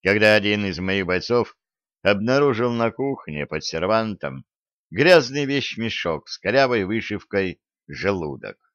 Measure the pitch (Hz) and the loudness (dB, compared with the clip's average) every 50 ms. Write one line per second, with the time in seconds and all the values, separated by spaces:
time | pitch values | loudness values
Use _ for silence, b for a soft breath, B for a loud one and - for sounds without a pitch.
0 | _ 95 101 107 107 107 107 107 98 104 104 104 101 95 87 80 92 95 95 98 | _ 2 2 4 6 6 6 4 4 2 0 0 -2 -4 -4 -4 -2 -2 -2 -2
1 | 95 85 90 92 - - 117 120 110 - - _ _ _ _ _ _ _ _ _ | 0 0 -2 -2 0 0 0 0 0 -2 -8 _ _ _ _ _ _ _ _ _
2 | - 107 104 98 104 120 131 139 147 143 120 107 123 123 120 117 117 113 - - | 2 2 2 2 2 0 2 4 4 2 2 2 0 0 0 0 -2 -2 -2 -4
3 | - 139 135 - - - 76 73 73 - 78 78 - - - 80 85 95 110 110 | -6 -6 -6 -8 -10 -10 -8 -8 -8 -6 -6 -8 -6 -6 -4 -2 0 0 0 0
4 | 113 110 101 - - 71 67 67 - _ _ _ _ _ _ _ _ _ 80 92 | 0 -2 -6 -6 -8 -10 -10 -12 -16 _ _ _ _ _ _ _ _ _ -4 0
5 | 143 175 180 165 131 117 135 147 143 135 139 139 120 - - 107 113 113 - - | 4 6 6 6 6 2 -4 -4 -2 -2 -2 -2 -2 -4 -6 -6 -6 -4 -4 -4
6 | - 85 80 76 _ - - - - 95 113 123 135 127 123 110 95 92 110 113 | -2 -2 -4 -4 _ -12 -18 -6 -4 0 2 4 4 4 2 0 0 0 -2 -4
7 | 98 - 104 98 - _ - 101 95 92 82 _ _ _ _ _ _ - - - | -4 -4 -8 -8 -8 _ -2 0 0 0 -4 _ _ _ _ _ _ -16 -12 -4
8 | - 95 104 92 80 76 67 62 53 50 - _ _ _ _ | -2 -2 -2 -2 -4 -6 -8 -10 -12 -14 -16 _ _ _ _